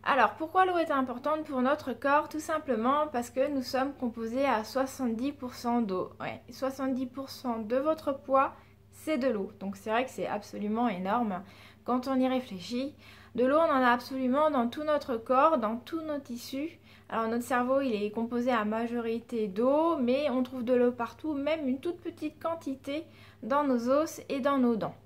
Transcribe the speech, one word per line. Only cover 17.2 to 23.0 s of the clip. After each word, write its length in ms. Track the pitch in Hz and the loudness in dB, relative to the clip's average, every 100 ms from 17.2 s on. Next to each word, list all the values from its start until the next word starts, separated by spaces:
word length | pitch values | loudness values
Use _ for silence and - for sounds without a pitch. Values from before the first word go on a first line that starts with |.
| 226 | -2
notre 180 | 240 | -2
cerveau, 360 | 240 247 247 269 | 0 0 2 2
il 120 | 269 | 2
est 160 | 208 208 | 0 -2
composé 400 | 208 233 240 247 | -2 -2 0 2
à 160 | 240 | 2
majorité 840 | 208 220 233 240 226 226 - 233 214 | 2 -2 -2 -2 -2 -4 -4 -4 -2
d'eau, 500 | 185 247 294 330 320 | 2 4 6 4 2
mais 340 | 240 269 294 | 2 2 2
on 100 | 247 | 0
trouve 220 | 254 262 | -2 -4
de 100 | 240 | 2
l'eau 180 | 247 247 | 4 4
partout, 440 | 247 226 - 311 | 2 -6 -6 -4
même 320 | 277 285 320 269 | -2 0 0 0
une 120 | 269 | -2
toute 220 | 349 349 | -4 -6
petite 400 | 339 330 302 - | -10 -8 -8 -4
quantité 640 | 320 330 294 269 - 294 | -4 -4 -6 -6 -6 -6